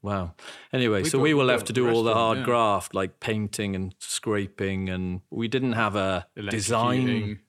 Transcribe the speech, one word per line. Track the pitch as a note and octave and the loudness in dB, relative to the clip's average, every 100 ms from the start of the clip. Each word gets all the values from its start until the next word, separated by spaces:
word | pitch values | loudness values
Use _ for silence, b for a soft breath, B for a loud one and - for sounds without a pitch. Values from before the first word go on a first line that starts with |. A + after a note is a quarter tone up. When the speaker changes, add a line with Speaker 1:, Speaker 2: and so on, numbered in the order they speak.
Speaker 1:
Wow. | G2 G2+ F2 - B B B | -2 -4 -4 -8 B B B
Anyway, | C3+ B2 G#2 | 0 2 2
Speaker 2:
We | D3+ | 2
Speaker 1:
so | C3+ | 2
Speaker 2:
got, | |
Speaker 1:
we | D3 | 4
were | D3+ | 4
Speaker 2:
we | C3 | 4
Speaker 1:
left | A#2+ | 2
Speaker 2:
got | A2 | 2
Speaker 1:
to | |
do | A#2 B2 | 0 2
all | A#2 | 4
the | A2+ | 4
Speaker 2:
restaurant, | A2 | 2
Speaker 1:
hard | A2+ A2+ | 2 0
Speaker 2:
yeah. | |
Speaker 1:
graft, | B2 A#2+ A2+ G2 - | 2 2 4 2 0
like | G2 F#2+ - | -4 -4 -6
painting | - G#2+ G#2 - G#2 F#2+ | -4 -2 -2 -4 -4 -2
and | F#2 - | -4 -8
scraping, | - - - G#2 G2 - G2 F#2+ F#2+ | -8 -6 -2 -2 -2 -4 -4 -2 -2
and | F#2 F#2 F2+ - | -2 -4 -6 -8
we | - A2+ | -6 -2
didn't | C3 B2+ | -2 0
have | A#2 A2 | 0 0
a | G2+ F#2+ F#2 - - G2+ | 2 0 -2 -6 -10 -6
design | G#2+ G2+ A2+ A#2 B2+ B2+ | -4 0 2 2 2 0
Speaker 2:
Electrocuting. | A#2 G#2 G#2 | 0 -4 -8